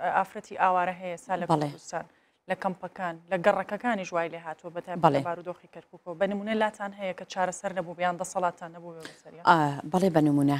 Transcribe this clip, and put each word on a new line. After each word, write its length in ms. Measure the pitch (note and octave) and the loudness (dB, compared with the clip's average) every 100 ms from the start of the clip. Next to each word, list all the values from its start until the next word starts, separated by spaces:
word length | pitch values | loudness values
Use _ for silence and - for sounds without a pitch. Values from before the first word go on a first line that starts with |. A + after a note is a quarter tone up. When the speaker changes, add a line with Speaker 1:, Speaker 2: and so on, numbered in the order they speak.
| E3+ D#3 | -2 0
Speaker 1:
ئافرەتی 400 | F#3+ G#3+ - - | 0 -6 -10 0
ئاوارە 380 | F#3 F#3 F3+ F3+ | 2 4 0 -2
هەیە 160 | F#3 E3+ | -8 -8
سا 160 | - F#3 | -4 -4
لە 100 | F3 | 2
Speaker 2:
بەڵێ. 220 | D#3+ D3 | 2 0
Speaker 1:
کوردستان، 360 | C#3+ - E3+ - _ _ _ - | -6 -10 -10 -10 _ _ _ -8
لە 60 | |
کەمپەکان، 600 | F#3 G3 F3+ F3+ - F3+ E3 E3+ | -4 -4 -4 -10 -8 -8 -8 -4
لە 80 | F#3+ | 2
گەڕەکەکانی 680 | E3+ F#3+ F#3 G#3 B3 G#3+ F3+ | 4 2 0 -4 -2 -2 -2
ژوای 200 | F3 E3+ | -2 -2
لێ 120 | E3 E3+ | -6 -12
هاتووە 240 | D#3+ F3 | -12 -12
بە 80 | E3+ | -12
تایبەت 220 | F3 E3+ | -8 4
Speaker 2:
بەڵێ. 180 | D#3+ C#3 | 4 4
Speaker 1:
لە 60 | E3+ | 0
بارودۆخی 420 | E3+ F3 F3 - | -6 -8 -14 -14
کەرکووکەوە. 400 | E3+ - F3 - E3 | -20 -20 -18 -10 -2
بە 60 | G3 | -2
نمونە 240 | G3+ G3+ A3 | -2 -2 0
لاتان 300 | G#3+ G#3+ G3+ | 0 -2 -10
هەیە 220 | G3+ G3 F3 | -8 -8 -8
کە 60 | |
چارەسەر 480 | F#3 G3 F3+ F3+ G3 | -8 -2 -2 -2 -6
نەبوو، 220 | F3+ E3+ | -6 -6
بیان 220 | E3 F3+ F3 | -2 -2 -2
دەسەڵاتان 520 | F3+ G3 F3+ F3 E3+ | -6 -2 -2 -4 -14
نەبوو 200 | E3+ E3+ | -16 -16
بێ 80 | E3 D#3+ | -16 -18
بەسەریان؟ 360 | - - - | -18 -20 -2
Speaker 2:
ئا، 120 | - E3+ D3 C#3+ D#3+ | 6 6 6 0 -2
بەڵێ، 160 | F3+ F#3+ D#3+ | 2 4 6
بە 40 | D3+ | 6
نمونە 300 | C#3+ C#3+ C#3+ | 6 4 2